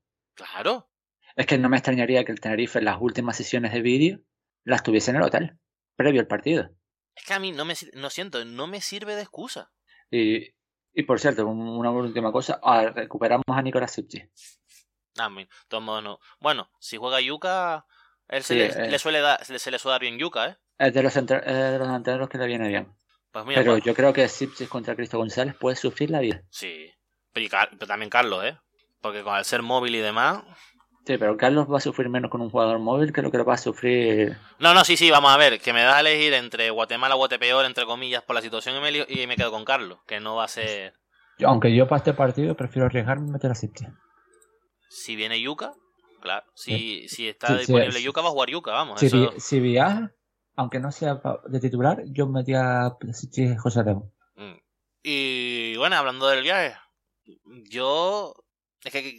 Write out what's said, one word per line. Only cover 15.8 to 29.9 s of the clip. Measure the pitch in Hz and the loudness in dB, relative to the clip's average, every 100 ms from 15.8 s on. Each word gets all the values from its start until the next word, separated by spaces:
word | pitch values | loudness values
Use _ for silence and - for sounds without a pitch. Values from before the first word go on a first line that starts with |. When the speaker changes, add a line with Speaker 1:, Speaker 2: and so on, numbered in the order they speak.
Speaker 1:
modos | 110 107 | -6 -6
no. | 107 - _ _ | -6 -14 _ _
Bueno, | 147 135 - _ | -2 -2 -4 _
si | - 113 | -14 -8
juega | 123 131 | -2 0
Yuka, | 127 151 185 185 175 156 - _ _ _ _ | 0 -4 -2 -2 -2 -4 -8 _ _ _ _
él | 135 | -6
se | - | 0
Speaker 2:
Sí, | 120 110 - | 2 2 0
Speaker 1:
le, | 113 | -2
Speaker 2:
eh. | |
Speaker 1:
le | 143 | -2
suele | 156 156 | 0 2
dar, | 147 139 - | 4 2 0
se, | 127 | -10
se | - | -6
le | 127 | -6
suele | 135 | -2
dar | 127 | -2
bien | 123 120 | -2 -4
Yuka, | 165 120 123 | -4 -2 -4
¿eh? | - _ - | -6 _ 0
Speaker 2:
Es | 135 | 2
de | 123 | 4
los | 131 | 2
centra-, | 139 120 131 | 2 0 0
es | 131 | 0
de | 131 131 131 | 0 0 0
los | 131 | -2
delanteros | 127 120 127 131 | -2 -2 -4 -4
que | 127 | -4
le | 123 | -4
viene | 120 107 | -2 -2
bien. | 101 95 _ _ _ _ | -4 -6 _ _ _ _
Speaker 1:
Pues | 110 110 | -12 -2
mira, | 135 | 2
Speaker 2:
Pero | 120 | 4
Speaker 1:
pues | 113 | 4
Speaker 2:
yo | 117 | 2
creo | 117 135 | 4 4
que | 131 123 | 6 2
Sipchis | - 135 - 127 | 0 -8 -8 -10
contra | 123 113 117 | -8 -8 -8
Cristo | 117 117 | -4 -4
González | 113 123 135 - | -4 -2 -4 -2
puede | 127 127 | -4 -2
sufrir | 131 - 147 | -4 -2 -2
la | 156 | 0
vida. | 120 98 - | 0 -4 -10
Speaker 1:
Sí. | - 95 80 80 _ _ _ _ | -14 -14 -14 -20 _ _ _ _
Pero, | 113 110 | -6 -2
y | |
Car-, | 98 107 | 0 0
pero | 101 104 | -2 -8
también | 104 107 | -6 0
Carlos, | 117 120 95 110 | 2 2 0 -4
¿eh? | 156 _ _ _ _ | -8 _ _ _ _
Porque | 107 104 | -8 -8
con | 101 101 | -4 -2
el | 98 | -2
ser | 120 | -4
móvil | 117 127 123 | 0 0 0